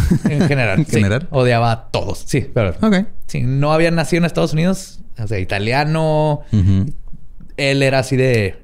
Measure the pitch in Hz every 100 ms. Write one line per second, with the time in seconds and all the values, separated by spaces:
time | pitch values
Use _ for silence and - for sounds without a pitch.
0 | - 175 - 147 147 139 113 95 147 -
1 | 101 113 - 139 123 117 117 113 - 104
2 | 92 87 - 139 - 127 101 82 220 185
3 | 214 - - 135 123 139 143 156 165 165
4 | 147 170 170 - 165 151 170 190 - -
5 | - - 104 107 95 101 104 131 151 160
6 | 156 156 151 147 - 110 92 98 95 -
7 | - - - - - - 139 139 135 135
8 | 123 127 131 117 98 -